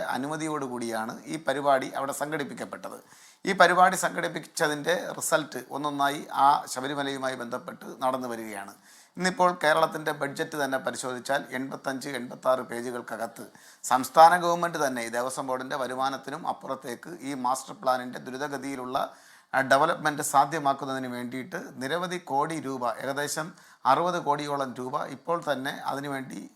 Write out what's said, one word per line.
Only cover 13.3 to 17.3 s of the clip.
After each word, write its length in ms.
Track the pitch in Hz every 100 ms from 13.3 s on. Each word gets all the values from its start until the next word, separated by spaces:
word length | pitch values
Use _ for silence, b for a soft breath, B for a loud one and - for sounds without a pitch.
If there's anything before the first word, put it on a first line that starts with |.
| - 101 - B B -
സംസ്ഥാന 420 | 131 127 160 165 175
ഗവൺമെന്റ് 340 | 170 175 170 160
തന്നെ 180 | 139 127 113
ഈ 20 | 117
ദേവസ്വം 280 | 127 139 135
ബോർഡിൻ്റെ 260 | 127 131 147
വരുമാനത്തിനും 600 | 123 127 135 139 139 151 -
അപ്പുറത്തേക്ക് 600 | - - 131 135 117 156 175
ഈ 40 | 135